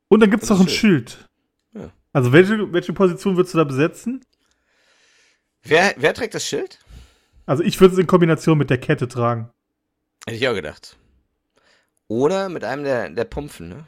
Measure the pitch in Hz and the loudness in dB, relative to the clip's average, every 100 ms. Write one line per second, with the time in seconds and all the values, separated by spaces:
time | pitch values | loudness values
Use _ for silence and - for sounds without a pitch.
0 | _ 220 220 214 - 196 180 - 214 160 | _ 4 4 2 0 2 2 2 2 2
1 | - - _ _ _ _ _ 220 - - | -2 -14 _ _ _ _ _ -18 -18 -20
2 | _ 147 123 139 185 220 196 170 - 165 | _ -2 4 6 6 2 -4 -4 -4 0
3 | 190 170 202 180 180 160 151 135 165 - | 0 0 -2 -2 0 0 -2 0 -2 -4
4 | - 254 - _ _ _ _ _ _ _ | -10 -12 -14 _ _ _ _ _ _ _
5 | _ _ _ _ _ _ - 151 196 - | _ _ _ _ _ _ 0 2 2 0
6 | 147 - - 165 - - 370 - _ - | -2 -2 -6 -8 -6 -6 -8 -12 _ -20
7 | - _ _ _ - 143 175 - 190 185 | -20 _ _ _ -4 -2 -2 4 6 6
8 | 175 185 165 156 - 160 135 156 - 151 | 2 2 2 2 2 0 0 -2 -2 -4
9 | 123 123 120 117 110 _ _ _ _ _ | -4 -4 -4 -4 -8 _ _ _ _ _
10 | _ _ - 117 127 104 76 - - - | _ _ -14 -4 -4 -2 -6 -14 -20 -20
11 | _ _ _ _ _ _ _ _ _ _ | _ _ _ _ _ _ _ _ _ _
12 | - 110 143 190 196 160 104 135 143 127 | -8 -2 0 -2 -6 -8 -8 -8 -4 -4
13 | 92 85 113 - 143 - 82 110 | -6 -8 -8 -10 -14 -16 -18 -18